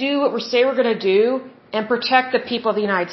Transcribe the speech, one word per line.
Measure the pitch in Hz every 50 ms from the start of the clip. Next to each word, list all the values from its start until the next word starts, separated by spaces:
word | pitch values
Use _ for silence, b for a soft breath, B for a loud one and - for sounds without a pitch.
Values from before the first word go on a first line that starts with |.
| 262 277
do | 285 277
what | 285 - -
we | 233
say | - - 247 240 247
we're | 269 254 247
gonna | 240 233 220 175 185 190 190
do | 202 220 247 262 254 254 - - - _ -
and | - 220 208 214 247
protect | 233 - - 262 254 247 -
the | - 220 - -
people | 240 233 240 220
of | 196
the | 208 208 202
United | 196 180 180 175